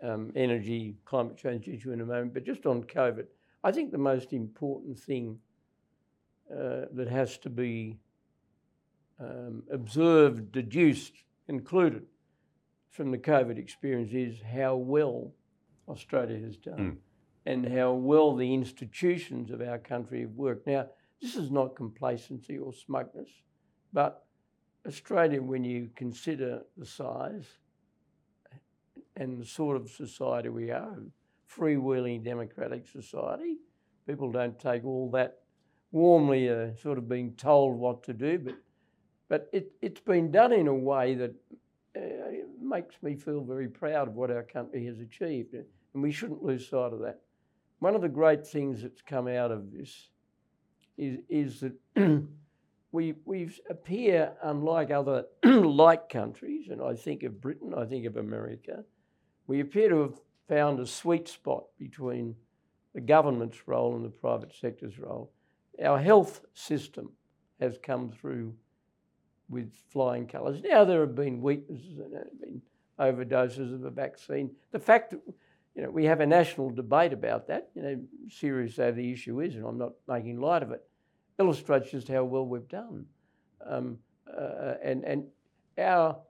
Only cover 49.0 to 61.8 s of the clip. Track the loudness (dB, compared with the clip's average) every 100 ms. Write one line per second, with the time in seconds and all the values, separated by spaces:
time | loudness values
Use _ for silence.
49 | -8 -4 -2 0 0 -2 -8 -14 -16 -18
50 | -20 _ _ _ _ _ _ _ _ -8
51 | -6 -6 -4 -2 -2 -4 -8 -8 _ 4
52 | 6 6 2 -10 _ _ _ _ _ -4
53 | -2 -4 -6 -6 -6 -10 -12 -12 -6 0
54 | 4 4 4 -2 -4 -2 2 2 2 2
55 | 2 0 -2 _ 6 8 8 10 10 10
56 | 4 -6 -6 -6 -8 -8 -8 -6 -4 -4
57 | -6 -6 -8 -8 -10 -10 -8 -6 -6 -6
58 | -6 -6 -6 -6 -8 -10 -12 -14 -14 _
59 | _ _ _ _ -4 -2 0 4 6 6
60 | 2 -2 _ _ 0 2 4 2 -4 -4
61 | 0 0 0 -8 -4 -4 -4 -14